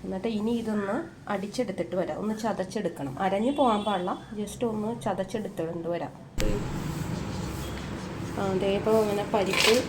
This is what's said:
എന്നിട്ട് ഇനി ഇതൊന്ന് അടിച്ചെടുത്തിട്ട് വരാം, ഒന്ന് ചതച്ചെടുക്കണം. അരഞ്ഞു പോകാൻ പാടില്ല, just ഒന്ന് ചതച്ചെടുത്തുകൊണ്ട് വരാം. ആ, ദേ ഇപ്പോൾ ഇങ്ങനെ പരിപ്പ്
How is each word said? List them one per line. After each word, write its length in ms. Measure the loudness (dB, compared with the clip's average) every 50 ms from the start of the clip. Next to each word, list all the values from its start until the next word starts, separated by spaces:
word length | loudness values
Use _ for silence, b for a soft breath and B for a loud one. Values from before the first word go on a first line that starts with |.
| -6
എന്നിട്ട് 240 | -4 -6 -2 -2 0
ഇനി 240 | 0 0 0 2
ഇതൊന്ന് 440 | 0 0 0 0 0 0 0 0 -2 -2 -2 -6 -10 -14 -8 -4 -4
അടിച്ചെടുത്തിട്ട് 640 | -4 -4 -4 -2 -2 -2 -2 -2 -4 -4 -2 0
വരാം, 220 | -2 0 0 -2 -2
ഒന്ന് 140 | -2 -2 -2 -2 0
ചതച്ചെടുക്കണം. 800 | -2 0 0 -2 -4 -2 -2 -2 -2 -4 -4 -8 -8 -4 0 0
അരഞ്ഞു 260 | 2 2 4 2 2 4 6
പോകാൻ 240 | 6 6 6 4 2
പാടില്ല, 280 | 2 0 0 0 -2 -4 -4 -6 -10 -6 -6
just 240 | -6 -6 -4 -2 -2 -2
ഒന്ന് 300 | 0 0 -2 -2 -4 -2 -2
ചതച്ചെടുത്തുകൊണ്ട് 800 | -2 -2 -2 -2 -4 -2 -4 -4 -4 -4 -4 -4 -4 -4 -4 -4 -2 -2
വരാം. 200 | -2 -4 -6 -8 -12 -16 -8 0 2 2 4 4 2 0 -2 -4 -4 -4 -4 -4 -4 -4 -4 -4 -4 -4 -4 -4 -4 -4 -4 -4 -4 -4 -6 -6 -6 -6 -6 -6 -6 -6 -8 -6 -6 -6 -6 -4 -2
ആ, 140 | 0 2 2 2
ദേ 140 | 4 4 2 2
ഇപ്പോൾ 160 | 4 6 6 6 6
ഇങ്ങനെ 200 | 4 2 0 0 2 2
പരിപ്പ് 400 | 2 2 4 4 4 6 8 8 6 6